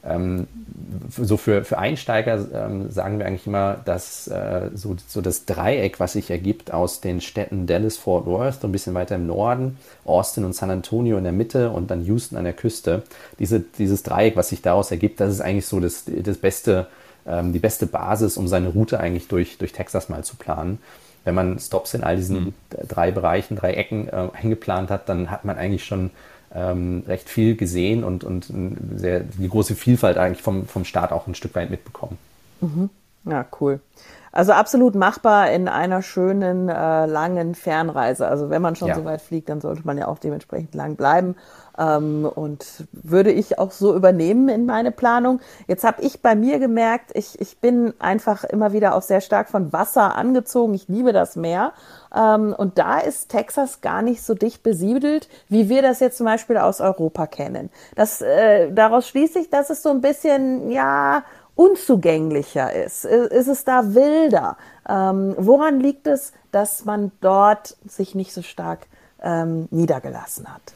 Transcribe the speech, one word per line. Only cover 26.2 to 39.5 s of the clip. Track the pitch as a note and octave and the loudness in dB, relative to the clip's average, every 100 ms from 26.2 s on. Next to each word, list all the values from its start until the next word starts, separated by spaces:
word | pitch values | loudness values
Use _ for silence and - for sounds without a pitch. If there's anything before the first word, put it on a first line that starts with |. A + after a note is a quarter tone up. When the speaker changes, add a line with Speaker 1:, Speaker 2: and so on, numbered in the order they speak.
| - - _ | -20 -20 _
Speaker 1:
ähm, | F2+ F2+ F2+ F2 F2+ G2 | -6 -4 -2 -4 -6 -6
recht | F#2 - | -8 -4
viel | - A2+ G#2+ | 0 2 2
gesehen | F#2 F2 F#2 A#2 G#2 | -2 0 0 0 -2
und, | F2+ | -6
und | - F#2 - | -6 -8 -8
ein | G2 F#2 - - G2+ | -8 -8 -8 -10 -6
sehr, | F2+ F2+ | -2 -2
die | - F#2 F#2 | -4 -6 -2
große | G#2+ G2+ G#2 | 0 0 -2
Vielfalt | - B2 G#2 F2 | 2 4 4 2
eigentlich | F#2 F#2 | 0 -2
vom, | - F#2+ - | -4 -4 -4
vom | F#2+ F2+ | -8 -4
Staat | F2 F2 | -4 -2
auch | E2 G2 | -4 -6
ein | F2 | -10
Stück | - | -8
weit | F2 F2 | -6 -6
mitbekommen. | F#2 - - - F#2 _ _ _ _ | -8 -12 -14 -14 -14 _ _ _ _
Speaker 3:
Mhm. | E3+ D#3 G3 _ _ _ - | -4 -2 -4 _ _ _ -6
Ja, | D3 B2 - | -6 -6 -2
cool. | C#3+ C#3 _ _ - - - | -2 -2 _ _ -20 -20 -6
Also | - F#3 | 0 4
absolut | F#3 A3+ B3+ B3 G3+ | 4 4 4 4 4
machbar | F#3+ - A3+ G#3 F3+ | 2 2 4 6 4
in | D#3 F3+ | 2 0
einer | C3 F3+ F#3 | -2 0 -2
schönen, | F#3+ - F#3 G3 F#3 F#3 F#3 | -2 -2 0 2 0 0 -2
äh, | E3+ D#3+ D#3+ D#3+ | -2 0 2 2
langen | D#3 E3 F3+ E3+ E3+ | 0 -2 -2 -4 -4
Fernreise. | - D#3 E3 D3 A#2+ C3 F2 | -2 -2 -2 0 -2 0 -2
Also | C#3+ D3 | -2 -2
wenn | D#3+ | 0
man | F3 E3 | -2 -2
schon | E3+ | -4
Speaker 1:
Ja. | D#3+ | -4
Speaker 3:
so | |
weit | D#3+ D#3 | -4 -8
fliegt, | - E3 | -6 -8
dann | D#3 | -6